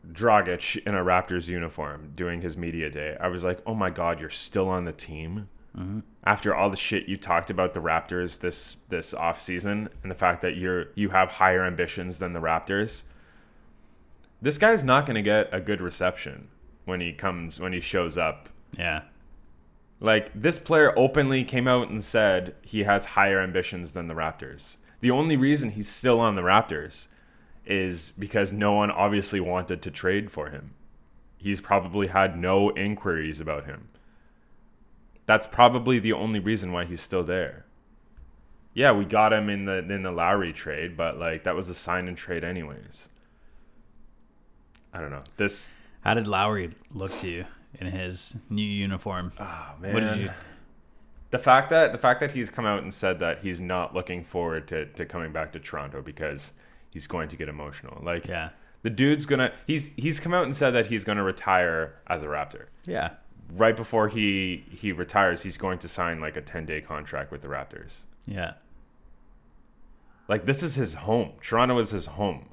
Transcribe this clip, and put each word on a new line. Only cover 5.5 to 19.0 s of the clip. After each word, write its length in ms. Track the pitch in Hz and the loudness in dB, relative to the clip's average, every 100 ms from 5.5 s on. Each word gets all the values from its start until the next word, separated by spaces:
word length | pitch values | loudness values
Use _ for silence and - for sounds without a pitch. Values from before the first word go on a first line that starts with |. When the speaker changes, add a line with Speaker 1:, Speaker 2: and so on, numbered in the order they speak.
| - - - | -18 -18 -10
Speaker 2:
Mm-hmm. 220 | 92 107 - - - | -8 -8 -10 -4 0
Speaker 1:
After 280 | 104 107 76 | 0 2 2
all 140 | 98 | 2
the 80 | 95 | 0
shit 300 | - 101 - | -2 -2 -2
you 80 | 95 | -8
talked 320 | - 92 - | 0 0 0
about 240 | 92 90 | 0 0
the 60 | 90 | 0
Raptors 600 | 82 82 - 90 90 - | 0 0 0 -4 -4 -4
this, 380 | 90 - - - _ | -6 -4 -8 -10 _
this 240 | 87 - | -4 -4
offseason, 760 | - 85 85 - 90 101 104 107 - | -2 -2 -2 -4 -4 -2 -2 -6 -10
and 80 | 95 | -10
the 40 | 90 | 2
fact 260 | 92 87 | 2 4
that 140 | 90 78 | -2 -2
you're, 300 | 92 90 82 - | -2 -2 -4 -2
you 140 | 101 | 2
have 200 | 92 92 | 4 4
higher 340 | - 95 92 92 | 4 4 6 2
ambitions 540 | 85 85 - 92 90 | 0 -4 -4 -8 -6
than 140 | 92 | -6
the 60 | 85 | -4
Raptors, 600 | 80 82 - 98 107 - - - - - _ _ - - - - - - _ _ | 0 0 0 -2 -2 -6 -12 -20 -20 -20 _ _ -20 -20 -20 -20 -20 -20 _ _
this 160 | 127 147 | -2 4
guy's 260 | 214 220 | 6 6
not 220 | 131 131 143 | 6 4 4
gonna 160 | 110 | 0
get 280 | 104 107 - | 4 4 4
a 60 | 95 | -2
good 220 | 92 101 | -2 -2
reception 680 | 87 - 92 - 67 69 - - - - - | -4 0 0 0 -12 -12 -18 -20 -20 -16 -6
when 160 | 92 | -4
he 100 | 85 | -4
comes, 460 | 76 98 90 85 82 | -4 -4 -4 -8 -8
when 140 | 92 | -6
he 60 | 90 | -6
shows 360 | - 95 85 85 | -2 -2 0 0
up. 320 | 80 76 - - - - | -2 -4 -16 -20 -18 -6
Speaker 2:
Yeah. 240 | 87 76 | -4 -4